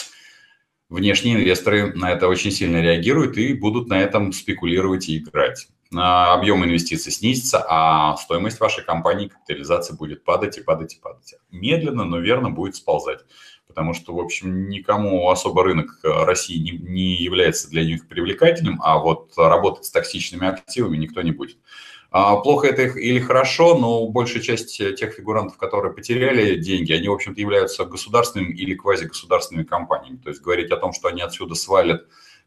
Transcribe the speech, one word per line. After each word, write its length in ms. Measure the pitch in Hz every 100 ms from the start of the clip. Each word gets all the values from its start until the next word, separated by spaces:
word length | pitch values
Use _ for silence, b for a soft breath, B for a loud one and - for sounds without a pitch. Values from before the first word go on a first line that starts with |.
| B B B B B B B _ _
внешние 460 | 87 101 98 123 113
инвесторы 580 | 92 92 - 104 101
на 160 | 87 90
это 160 | 85 92
очень 220 | 92 104
сильно 320 | 95 90 85
реагируют 560 | 85 85 90 147 139 -
и 160 | 123
будут 340 | 135 101 117 117
на 120 | 95
этом 300 | 98 107 101
спекулировать 760 | 95 - 101 87 90 95 92 -
и 100 | 78
играть. 500 | 76 78 67 - - _ _
А, 400 | 85 90 90 87
объём 300 | 90 98 95
инвестиций 480 | 87 85 82 82 -
снизится, 520 | - 110 131 123 104 92
а 480 | 80 80 80 76 73
стоимость 440 | - 85 110 -
вашей 240 | 110 -
компании, 440 | - 85 85 95 101
капитализация 680 | - - 71 71 85 - 76
будет 280 | 78 71
падать 340 | - 90 101 -
и 40 |
падать 320 | - 80 82
и 60 | -
падать. 340 | - - - - _
Медленно, 520 | 90 104 165 151 120
но 140 | 90 85
верно 320 | 90 127 117
будет 240 | 80 95
сползать. 460 | - - 76 67 - _ b b b _
Потому 240 | - 80
что, 180 | 85 -
в 80 | 87
общем, 480 | 87 - 95 92 98
никому 640 | 101 95 104 104 92 90
особо 320 | 92 101 90
рынок, 380 | 92 85 73 -
э, 60 | 80 78
России 340 | 80 90 - 85
не, 140 | 80
не 420 | 87 87 92 92
является 560 | 90 87 90 85 80 -
для 140 | 80
них 240 | 82 82 -
привлекательным, 720 | - 87 98 170 170 160 85
а 160 | 80 80
вот 340 | 82 80 - -
работать 480 | 82 85 95 -
с 60 | -
токсичными 560 | 85 85 - - 90 92
активами 480 | 95 - - 107 78
никто 260 | 80 92
не 80 | 85
будет. 260 | 78 69 - B B B B B
А 260 | 92 101 104
плохо 300 | 135 143 139
это 160 | 131
их 140 | 127 -
или 240 | 117 127
хорошо, 580 | - 131 131 - 170 170
но 300 | 120 117 110
большая 340 | 113 120 117
часть, 380 | 110 113 - -
э, 120 | 101
тех 200 | 98 110
фигурантов, 420 | - 107 110 101 -
которые 380 | - 101 98
потеряли 600 | - - 120 131 127 104 87
деньги, 360 | 85 92 85
они, 140 | 80 92
в 40 |
общем-то, 280 | 98 - 95
являются 440 | 101 101 95 -
государственными 680 | 90 92 - 117 - 101 90
или 220 | 85 95
квазигосударственными 880 | 92 98 92 82 - - 90 - 85
компаниями. 540 | 78 87 85 73 - -
То 120 | 76
есть 120 | 71
говорить 300 | - 110 87
о 40 | -
том, 160 | 92
что 160 | 92 87
они 140 | 87
отсюда 320 | 87 85 85
свалят 540 | 85 - 98 85 82 - b b b